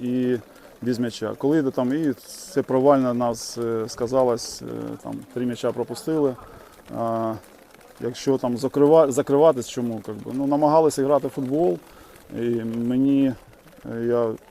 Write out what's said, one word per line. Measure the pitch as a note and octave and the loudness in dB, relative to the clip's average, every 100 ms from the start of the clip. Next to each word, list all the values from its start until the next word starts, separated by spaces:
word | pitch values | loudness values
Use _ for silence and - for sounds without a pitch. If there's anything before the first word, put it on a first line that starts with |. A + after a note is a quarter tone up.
і | B2 B2+ B2 B2 - - - - | -2 0 0 -2 -6 -20 -20 -6
без | A2+ A#2 | -4 -2
м'яча. | B2 - G#2+ G#2+ | -2 -4 -6 -2
Коли | C3+ D#3+ | 0 2
йде | C3+ | 0
там, | C3 B2 | 0 -2
і | D3 D#3 | 0 -2
це | A#2+ - - - C#3+ | -4 -10 -18 -4 -4
провально | C3 C3 C#3 C#3 B2+ | 0 4 6 6 4
нас, | A#2+ A#2+ A2+ - A#2+ | 0 -2 -4 -8 -6
е, | A#2 A2+ A2 | -2 -2 -4
сказалось, | - A#2+ C3 B2+ A2+ - - | -6 0 2 2 0 -4 -12
е, | A#2+ A#2 A#2 A2+ | -10 -10 -10 -10
там | - A#2 - | -10 -12 -10
три | B2 B2 | -6 -4
м'яча | A#2 B2 | -2 -4
пропустили. | A#2+ A2+ A#2+ - D#3+ C#3+ B2 - - - - - - | -4 -6 -6 -2 0 0 -2 -14 -20 -20 -20 -12 -6
А, | A#2 A2+ A2+ A2 - - - - - - | -4 -2 -4 -6 -12 -20 -20 -20 -20 -8
якщо | A#2+ A2+ - C3 | -8 -4 0 0
там | B2 A#2 | 0 -2
закрива-, | B2+ C#3+ C#3+ D#3+ C#3+ | -2 4 6 8 6
закриватись, | B2+ C#3 C#3 D#3+ C3+ A2+ | 2 2 4 6 4 -4
чому, | - A#2+ A2 G#2 | -4 -4 -6 -10
как | G#2 | -12
би, | A2 | -8
ну, | B2+ C#3 | -6 -2
намагалися | D3 D3+ D#3 D#3 - | 2 4 6 4 2
грати | C3+ C#3+ C#3+ | 2 2 0
в | |
футбол, | D3 B2+ D3 F3+ E3+ - - - - - A2+ | -6 -2 0 0 -2 -8 -20 -20 -20 -12 -4
і | A#2+ A#2 | -2 -2
мені, | A2+ A2+ A#2 B2+ C3+ C#3 C3+ B2 - - - - - | -4 -4 -2 2 2 4 2 -2 -14 -20 -20 -18 -12
е, | A#2 | -4
я | A#2 A#2+ A2+ G#2+ - | 0 2 0 -4 -10